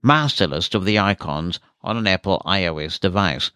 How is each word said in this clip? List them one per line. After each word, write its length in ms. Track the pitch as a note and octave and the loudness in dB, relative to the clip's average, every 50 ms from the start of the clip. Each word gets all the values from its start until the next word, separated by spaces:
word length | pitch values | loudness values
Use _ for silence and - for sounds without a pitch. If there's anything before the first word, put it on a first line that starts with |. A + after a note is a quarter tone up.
| - | 2
Master 440 | A#2+ D3 D#3 D3+ C#3+ - - G2 | 2 2 2 2 0 0 0 0
list 280 | E2 C#2+ D2+ F2+ - - | 0 0 -2 -4 -2 -2
of 120 | A2 F#2 | -2 0
the 120 | G2 G#2+ G#2+ | 2 2 2
icons 600 | G2 G2 G2+ - - D#2+ D2 D2+ D#2+ F2 F2+ - _ _ _ _ _ | 4 2 0 0 -2 -6 -4 -4 -4 -4 -6 -8 _ _ _ _ _
on 160 | - G#2+ A#2 | -4 -4 0
an 80 | A2 | 2
Apple 340 | G2+ F#2+ F#2 _ G2 F#2+ - - | 2 2 2 _ 0 0 0 0
I 180 | - F#2 G2 F#2 | 0 0 2 2
O 120 | F2 D#2+ D2+ | 0 -2 -2
S 200 | D2+ D2+ D#2 - | -6 -6 -6 0
device. 520 | - F#2+ F2+ G2+ G2+ F2+ C#2 B1+ - - _ | 0 0 2 2 2 2 0 -2 -4 -6 _